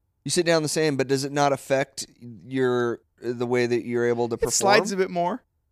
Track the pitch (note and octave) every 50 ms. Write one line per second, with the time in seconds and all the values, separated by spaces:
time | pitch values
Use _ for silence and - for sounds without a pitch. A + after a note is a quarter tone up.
0 | _ _ _ _ - C#3+ - F3 E3 E3+ E3 D#3+ D#3 C#3+ - E3 D#3 D#3 C#3 C3
1 | C3 B2+ C#3 C3 C#3 C#3 C#3+ D3 D3 C#3+ C3+ - - - C3+ C3+ C#3+ _ - -
2 | - - - _ A#2+ A#2+ A2+ F#2+ F2 B2 C3 C3 B2+ B2 B2 B2 A#2+ A#2 A2+ -
3 | _ _ _ - - A#2+ B2 A#2+ B2 A#2+ B2 B2 A#2+ A#2 A#2+ A#2 - A#2+ A#2+ A#2+
4 | A#2+ A#2+ A#2+ A#2 A#2+ A#2 A#2 A2 - B2 - - - G3 G#3 G#3+ F#3+ G3+ G3 F#3
5 | F#3+ F#3 F3+ F3 E3+ F3 A3+ - _ _ _ _ _ _